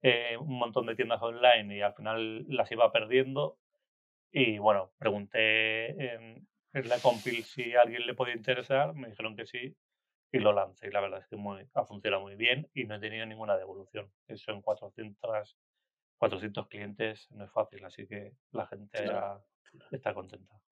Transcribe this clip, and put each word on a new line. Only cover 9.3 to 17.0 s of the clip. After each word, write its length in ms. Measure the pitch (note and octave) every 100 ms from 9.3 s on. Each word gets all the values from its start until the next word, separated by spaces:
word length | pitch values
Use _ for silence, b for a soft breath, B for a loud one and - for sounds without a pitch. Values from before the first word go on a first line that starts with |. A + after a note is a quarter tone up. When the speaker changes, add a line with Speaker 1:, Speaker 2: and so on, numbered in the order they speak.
| G#2+
Speaker 1:
que 100 | A2+
sí 300 | B2 B2+ - _ _ _ _ _
y 60 | C3
lo 140 | G#2
lancé. 360 | G2+ F#2+ - G2+
Y 20 |
la 100 | G2+
verdad 200 | G2 F#2+
es 60 | -
que 80 | G#2+
muy, 300 | G2+ G2 -
ha 100 | -
funcionado 380 | A2+ G#2 G#2+ G2
muy 120 | G2
bien 340 | G2+ A#2+ B2+ D3+
y 100 | -
no 120 | A#2 G#2+
he 40 |
tenido 240 | G#2 A2 A2
ninguna 300 | A2 G#2+ G2
devolución. 560 | F#2+ F#2+ G2 A2 G2+ _ _
Eso 260 | A2 -
en 80 | G#2
cuatrocientas, 960 | G2+ G#2 G#2 - G#2+ G2+ - A2 G#2 _ _ _ _ _ _ _
cuatrocientos 500 | A2+ F#2+ G#2 G2+ G2+
clientes 640 | G#2 G#2 G#2